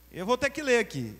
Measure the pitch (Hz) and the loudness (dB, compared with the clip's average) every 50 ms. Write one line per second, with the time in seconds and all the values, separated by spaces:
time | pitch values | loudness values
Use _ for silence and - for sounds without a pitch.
0 | - - - 160 185 202 247 247 285 277 277 302 302 269 247 240 214 - - 139 | -20 -16 -12 -6 0 0 0 2 0 -2 -2 -2 2 4 4 4 2 0 -4 -6
1 | 120 110 107 | -6 -6 -8